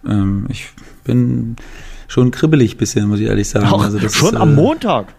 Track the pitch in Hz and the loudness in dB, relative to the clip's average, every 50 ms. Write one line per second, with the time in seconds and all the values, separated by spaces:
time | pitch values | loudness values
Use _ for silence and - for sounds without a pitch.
0 | - - 104 104 98 98 98 98 101 - - - - - _ - - - - - | -4 -2 0 0 0 0 0 -2 -4 -6 -8 -10 -10 -16 _ -20 -20 -20 -20 -12
1 | _ 123 120 123 123 123 123 120 117 113 113 - - - - - - - - - | _ -2 0 0 2 0 0 -2 -4 -6 -8 -12 -14 -18 -18 -18 -18 -18 -18 -18
2 | - - - 131 127 123 - - - 160 156 147 120 104 - - 107 - - 120 | -16 -4 0 2 2 2 2 0 2 2 4 4 4 2 2 -4 -4 -2 0 0
3 | 104 104 104 101 107 110 104 101 101 - - 104 104 - - 196 - 202 208 208 | 0 0 0 0 0 0 0 0 -2 0 0 0 2 2 2 2 0 0 0 -2
4 | 185 107 - - 147 196 233 - 190 156 143 139 160 254 320 320 - 220 160 117 | -2 -2 0 0 0 2 2 2 2 4 4 4 4 2 0 -2 -2 -2 -2 -2
5 | 98 - - | -2 -6 -16